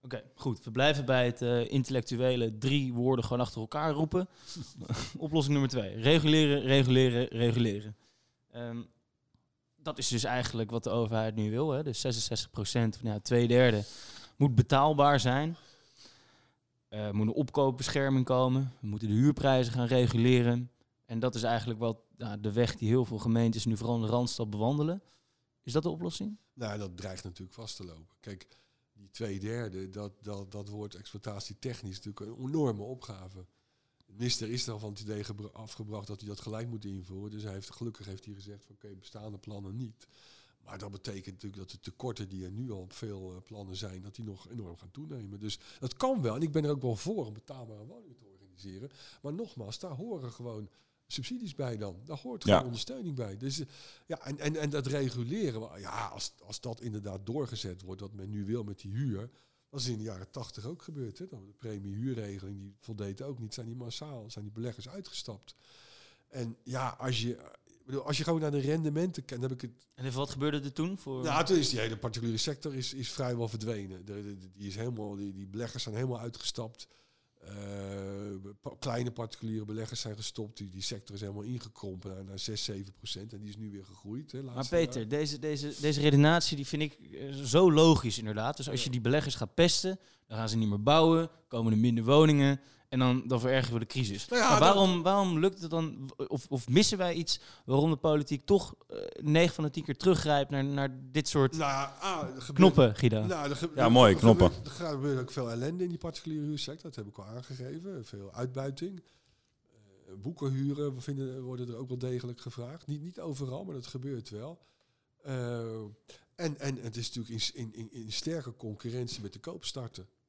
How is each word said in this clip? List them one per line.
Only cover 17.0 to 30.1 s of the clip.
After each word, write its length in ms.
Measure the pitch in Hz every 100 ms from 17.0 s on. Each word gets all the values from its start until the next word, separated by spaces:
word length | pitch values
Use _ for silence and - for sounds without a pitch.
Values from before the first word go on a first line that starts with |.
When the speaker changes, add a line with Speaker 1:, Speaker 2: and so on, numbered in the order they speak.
| 107
Speaker 1:
er 80 | 104
moet 120 | 107
een 60 |
opkoopbescherming 920 | 135 135 - 135 127 131 147 139 135 127
komen. 480 | 127 127 131 135 -
We 80 | 107
moeten 200 | 104 110
de 60 |
huurprijzen 600 | 104 143 143 139 131 120
gaan 120 | 120 120
reguleren. 840 | 127 123 117 120 123 120 120 123 _ _ _ _
En 140 | 113
dat 160 | 123 117
is 80 |
eigenlijk 360 | 113 117 113 110
wat, 180 | 117 113 _ _
ja, 200 | 113 104
de 140 | 107
weg 240 | 104 117 -
die 120 | 107
heel 180 | 127 120
veel 120 | 107
gemeentes 460 | - 113 117 113 117
nu 120 | 107
vooral 180 | 117 117
in 60 |
de 60 | 107
Randstad 420 | 120 123 - 110
bewandelen. 520 | 104 113 147 151 190 _ _ _ _ _ _
Is 100 | -
dat 100 | 135
de 60 | 160
oplossing? 480 | 160 175 - 202 208 _
Speaker 2:
Nou, 240 | - 113 104
dat 180 | 98 87
dreigt 260 | 95 92
natuurlijk 300 | 92 85 92 -
vast 180 | 107 -
te 100 | 92
lopen. 300 | 80 80 _
Kijk, 280 | - 98 - _ _ _ _
die 160 | _ 98
twee 280 | - 113 98
derde, 500 | 101 117 110 92 95
dat, 220 | 101 104